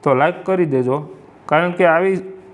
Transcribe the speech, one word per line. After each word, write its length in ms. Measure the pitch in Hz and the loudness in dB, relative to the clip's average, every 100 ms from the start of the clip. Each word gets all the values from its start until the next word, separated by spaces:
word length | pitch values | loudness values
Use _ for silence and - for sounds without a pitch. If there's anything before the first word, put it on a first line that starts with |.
તો 120 | 156 | 2
લાઈક 240 | 131 151 180 | 2 2 -2
કરી 220 | - 190 165 | -4 -2 0
દેજો, 300 | 131 123 139 147 - - - - | 0 0 -4 -6 -18 -20 -20 -2
કારણ 260 | 151 175 | 0 0
કે 120 | 175 180 | 2 2
આવી 300 | 165 190 190 - - - | 4 0 -2 -6 -18 -20